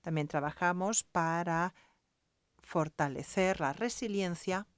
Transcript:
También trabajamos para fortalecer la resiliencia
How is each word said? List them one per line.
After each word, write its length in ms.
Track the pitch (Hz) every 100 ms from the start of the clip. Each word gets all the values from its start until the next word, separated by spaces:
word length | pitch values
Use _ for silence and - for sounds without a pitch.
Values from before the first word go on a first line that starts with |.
También 260 | 175 156 147
trabajamos 720 | 151 147 - 175 180 190 226
para 720 | - 180 165 165 175 165 180 - _ _ _ _ _ _ _ _
fortalecer 960 | - 170 156 - 147 135 143 - 185 185
la 140 | 143
resiliencia 960 | 143 233 - 233 196 185 170 - 185 208